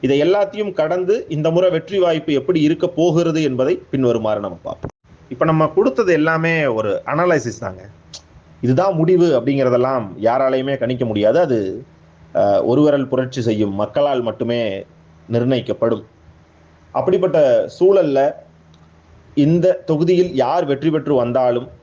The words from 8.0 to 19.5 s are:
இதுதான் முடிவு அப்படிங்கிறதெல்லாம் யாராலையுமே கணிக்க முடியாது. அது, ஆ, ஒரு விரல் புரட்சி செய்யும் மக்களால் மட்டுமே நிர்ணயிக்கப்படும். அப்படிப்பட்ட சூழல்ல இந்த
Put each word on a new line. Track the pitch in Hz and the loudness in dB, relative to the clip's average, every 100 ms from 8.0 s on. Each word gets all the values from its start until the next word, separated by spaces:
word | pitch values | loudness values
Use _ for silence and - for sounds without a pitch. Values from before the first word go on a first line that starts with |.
| - - _ - - - | -20 -20 _ -20 -20 -8
இதுதான் | 123 131 190 175 | -2 0 0 0
முடிவு | 165 185 175 131 | 2 4 4 2
அப்படிங்கிறதெல்லாம் | 120 139 127 123 127 135 104 87 | 0 0 2 2 0 -2 -6 -4
யாராலையுமே | 107 131 135 131 135 135 | -2 0 0 0 -2 -4
கணிக்க | 120 127 123 | -4 -2 -2
முடியாது. | 104 104 135 | 0 2 2
அது, | 170 117 95 98 139 - - _ - - | 2 0 -2 -8 -14 -20 -20 _ -8 -2
ஆ, | 101 98 | 2 2
ஒரு | - 127 | 2 2
விரல் | 151 143 131 | 4 2 0
புரட்சி | 131 127 127 | -4 -4 -4
செய்யும் | 117 107 107 | -2 0 -2
மக்களால் | 98 104 - 143 135 | -2 -4 -2 0 0
மட்டுமே | 117 107 117 120 113 98 - - - - - | -4 -6 -4 -2 -4 -6 -12 -20 -20 -20 -4
நிர்ணயிக்கப்படும். | 117 120 131 110 - 143 107 - _ - - _ _ _ _ _ | -2 0 -2 -2 -2 -2 -2 -8 _ -20 -20 _ _ _ _ _
அப்படிப்பட்ட | 131 135 185 180 160 139 117 - - | -4 0 0 0 2 2 2 0 0
சூழல்ல | 180 196 160 135 139 - - _ _ - - _ _ - _ - | 4 4 2 2 0 -2 -20 _ _ -20 -20 _ _ -20 _ 0
இந்த | 143 | 2